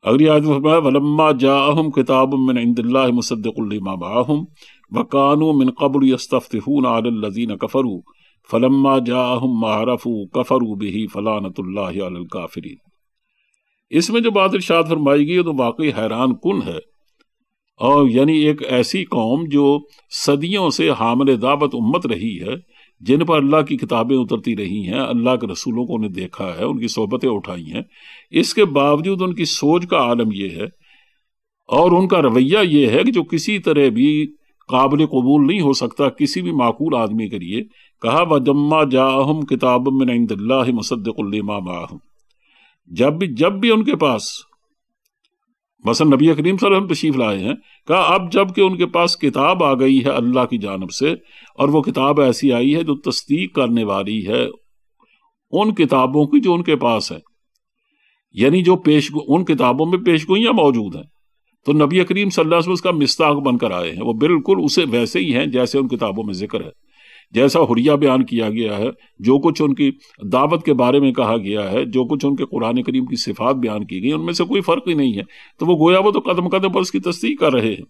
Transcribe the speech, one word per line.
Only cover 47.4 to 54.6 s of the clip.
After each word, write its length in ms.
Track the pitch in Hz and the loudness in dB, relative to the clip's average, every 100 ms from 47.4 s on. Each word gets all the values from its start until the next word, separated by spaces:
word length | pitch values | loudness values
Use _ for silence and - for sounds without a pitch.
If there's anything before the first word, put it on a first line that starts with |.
| 98 - _ _ - | -4 -6 _ _ -2
کہا 260 | 175 165 | 0 2
اب 140 | 185 175 | 0 0
جب 220 | 190 196 185 | 0 0 2
کہ 60 | |
ان 160 | 190 180 | 0 2
کے 80 | 175 | -2
پاس 260 | 170 175 - | 0 0 0
کتاب 440 | 147 120 143 185 | -2 0 0 2
آ 100 | 151 131 | 2 2
گئی 180 | 131 135 127 | 4 4 2
ہے 80 | |
اللہ 320 | 139 120 127 120 | 0 0 0 0
کی 80 | 120 | -2
جانب 320 | 101 95 95 | -6 -8 -10
سے، 180 | - 143 170 _ - - - | -4 -2 -4 _ -20 -20 -2
اور 100 | 139 | 0
وہ 120 | 151 | 2
کتاب 380 | 139 180 135 147 | 0 -2 0 2
ایسی 300 | 135 113 143 | 2 2 0
آئی 220 | 120 131 151 | 2 2 0
ہے 80 | |
جو 120 | 165 139 | -2 -4
تصدیق 540 | - 127 - 147 185 - | -4 -6 -4 -4 -2 -2
کرنے 280 | 123 117 107 | 0 0 0
والی 340 | 98 98 110 95 | -2 -2 -6 -2
ہے 160 | 117 | -2
ان 1300 | 123 - | -2 -6